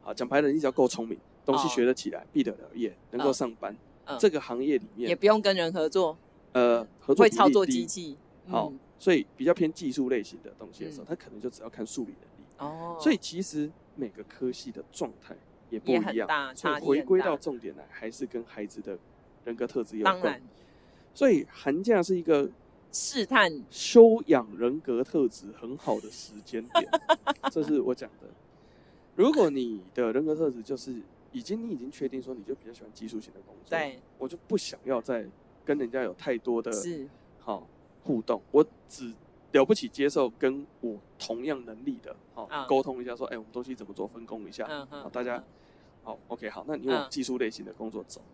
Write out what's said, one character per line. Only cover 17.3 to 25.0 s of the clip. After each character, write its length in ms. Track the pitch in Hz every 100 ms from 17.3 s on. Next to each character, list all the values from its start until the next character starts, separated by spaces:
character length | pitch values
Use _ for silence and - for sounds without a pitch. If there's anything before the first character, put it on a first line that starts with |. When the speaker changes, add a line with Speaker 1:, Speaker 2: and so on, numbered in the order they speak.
Speaker 1:
重 240 | 143 165 123
点 160 | 98
来， 100 | 73 73
还 180 | - 110
是 160 | -
跟 160 | 127 120
孩 200 | 113 -
子 140 | 104 -
的 180 | 104 90 - - _ _
人 100 | 120
格 120 | 113 120
特 160 | 131
质 140 | 110 110
有 60 |
关。 180 | 110 185
Speaker 2:
当 100 | 170
然。 100 | 131 - - - - - - -
Speaker 1:
所 160 | - 277
以 160 | 165 -
寒 320 | - 143 156
假 180 | 208 208
是 140 | 170
一 80 | 185
个 260 | 165 147 143 - - _ _
Speaker 2:
试 320 | - - 277
探。 260 | 202 254 185 147 -
Speaker 1:
修 540 | - - 240 226 226 -
养 200 | 143 110 101
人 220 | 120 151
格 240 | 147 117